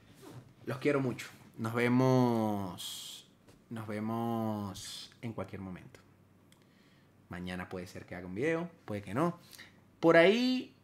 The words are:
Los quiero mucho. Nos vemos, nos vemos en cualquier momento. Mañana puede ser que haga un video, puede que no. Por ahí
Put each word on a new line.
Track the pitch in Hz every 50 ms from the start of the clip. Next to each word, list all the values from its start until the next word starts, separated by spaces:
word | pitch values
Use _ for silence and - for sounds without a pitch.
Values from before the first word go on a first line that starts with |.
| - - - - - - - - - - - - -
Los | 123 123 127
quiero | - 147 143 139
mucho. | 135 127 110 - - - - - - - - -
Nos | 117 113 117
vemos, | 120 120 123 123 127 131 127 131 127 127 123 117 113 110 107 104 101 98 90 87 107 - - - - - - - - - - _ _ _ - - - _ -
nos | 120 113 110
vemos | 107 107 107 107 110 113 113 117 117 117 113 113 110 107 104 101 98 95 - - - - - - - - - -
en | 113 104
cualquier | - 95 98 - 95
momento. | 95 95 90 85 - - - - - - - _ _ _ _ _ _ _ - _ _ _ _ _ _ _ _ _ _ _ _ _ _ -
Mañana | 95 90 90 90 90 90 90 -
puede | - 92 90
ser | 92 - 92 -
que | - 101
haga | 92 90
un | 90 92
video, | 98 131 160 165 165 175 175 - - -
puede | - 107 104
que | 101 92 95
no. | 127 165 175 170 - - - - - - - - - - - _ _
Por | - 165 160
ahí | 165 165 185 214 233 247 254 254 254 254 - - _